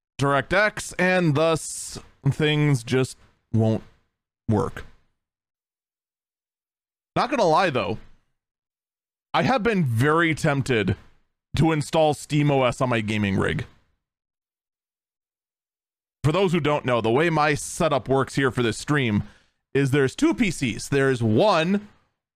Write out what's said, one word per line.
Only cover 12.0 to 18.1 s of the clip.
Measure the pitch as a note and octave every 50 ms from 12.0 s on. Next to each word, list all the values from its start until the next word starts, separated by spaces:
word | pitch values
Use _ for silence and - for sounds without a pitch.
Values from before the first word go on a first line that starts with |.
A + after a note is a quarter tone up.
| D#3 D3+ C#3+
steam | - - - C#3+ D3+ D3 D3
O | C#3 C3+ C3
S | B2 A2 - C3+
on | B2
my | A#2+ A2+
gaming | G#2+ G#2 A2 G#2+ G#2 G2 F#2+ G2
rig. | G2 - - - - - - _ _ _ _ _ _ _ _ _ _ _ _ _ _ _ _ _ _ _ _ _ _ _ _ _ _ _ _ _ _ _ _ _ _ _ _ _ _ _ _ _ _ _ _ _ _ _ _ _ -
For | D3 D#3
those | F#3 G3+ F#3 D#3
who | F3
don't | C#3 D3 D3 D3 -
know, | A#2+ B2+ A#2
the | G#2 A2
way | A#2 C3+ E3 F3
my | D#3+ D3+ D3 D#3 D3+
setup | - - - - - F3 D#3 D3 B2+ -
works | -